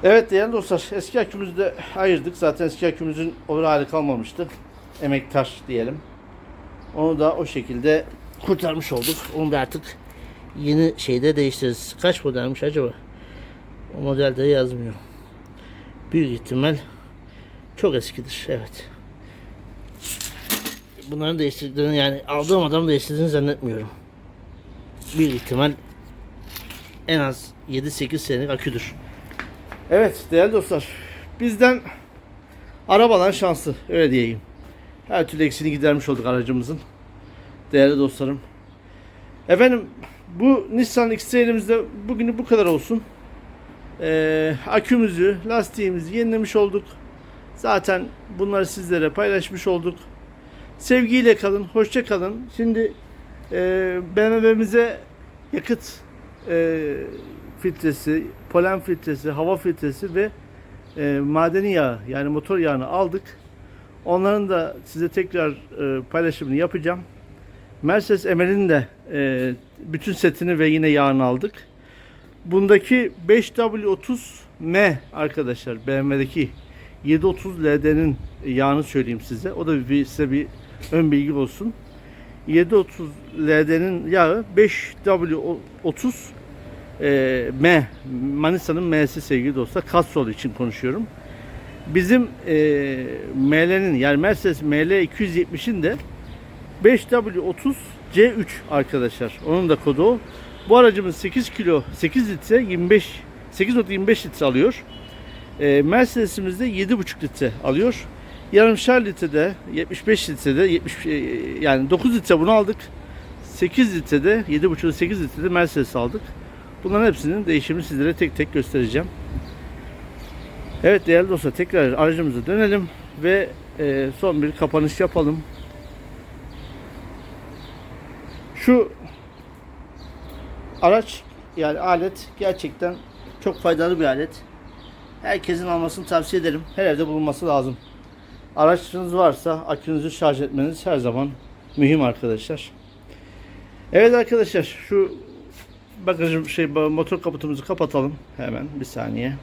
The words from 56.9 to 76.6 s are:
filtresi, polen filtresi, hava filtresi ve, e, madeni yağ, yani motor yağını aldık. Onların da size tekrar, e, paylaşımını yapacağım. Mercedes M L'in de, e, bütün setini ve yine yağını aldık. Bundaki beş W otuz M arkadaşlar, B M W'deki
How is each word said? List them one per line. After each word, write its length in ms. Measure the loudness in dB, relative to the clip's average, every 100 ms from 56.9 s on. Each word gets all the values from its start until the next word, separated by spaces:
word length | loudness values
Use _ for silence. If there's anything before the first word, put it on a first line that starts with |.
| -6 -8 -12 -16 -18 -18 -6
filtresi, 640 | -6 -2 -2 -2 -2 -2 -4 -14 -2
polen 300 | 2 2 0
filtresi, 500 | -2 -6 -4 -6 -4
hava 260 | -2 -2 0
filtresi 580 | -2 -2 -4 -4 -6
ve, 160 | -4 -4 -6 -20 -20 -20 -20 -18 -6
e, 240 | -2 -2
madeni 480 | 0 2 2 2 0
yağ, 260 | 2 0 -2 -8
yani 200 | -6 -2
motor 300 | -4 -2 0
yağını 280 | 0 0 -2
aldık. 360 | -2 -2 -2 -10 -20 -20 -20 -20 -20 -20 -14
Onların 440 | -2 2 2 2 0
da 280 | 0 -2 -8
size 240 | -12 -4 -2
tekrar, 420 | -2 -2 -2 -2
e, 520 | -4 -14 -6 -4 -4 -4
paylaşımını 460 | 0 0 -2 -2 0
yapacağım. 440 | 0 0 -4 -4 -10 -20 -20 -20 -20 -20 -20 -4
Mercedes 420 | 2 2 4 0
M 240 | 2 2 4
L'in 200 | 4 4
de, 200 | 4 2 -10 -8
e, 400 | -2 0 0 -2 -4 -12 -20
bütün 340 | -10 -6 -4
setini 460 | 2 2 2 -2 2
ve 100 | 4
yine 200 | 4 4
yağını 360 | 4 4 4
aldık. 280 | 2 0 -4 -8 -20 -20 -20 -20 -20 -20 -20 -20
Bundaki 680 | -2 2 6 6 6 2 2 -4 4
beş 180 | 4 4
W 420 | -2 -2 0 -2
otuz 520 | -2 -2 -8 -8 -20 -20 -10
M 380 | 0 4 4 2 -6
arkadaşlar, 720 | -6 -4 -2 -4 -4 -6 -8 -2
B 160 | 0
M 140 | 2 0
W'deki 340 | 0 -2 -4 -4